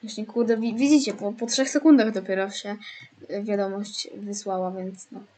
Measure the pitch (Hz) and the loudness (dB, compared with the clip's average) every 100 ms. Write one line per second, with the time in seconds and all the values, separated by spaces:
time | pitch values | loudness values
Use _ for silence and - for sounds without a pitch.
0 | 220 - 214 240 226 220 226 226 277 302 | -12 -10 -6 -2 2 2 0 0 6 6
1 | 262 202 202 233 233 - 269 294 320 277 | 4 -4 -6 -6 -4 0 0 4 8 8
2 | 220 214 190 190 196 208 202 208 - - | 8 0 -4 -2 -2 -6 -8 -10 -12 -20
3 | - _ - 202 208 202 196 196 208 - | -20 _ -12 -8 -2 -2 0 -4 -8 -10
4 | - - 202 202 202 185 185 190 185 190 | -12 -12 -10 -8 -6 -4 -4 -6 -10 -12
5 | - - 202 | -18 -18 -20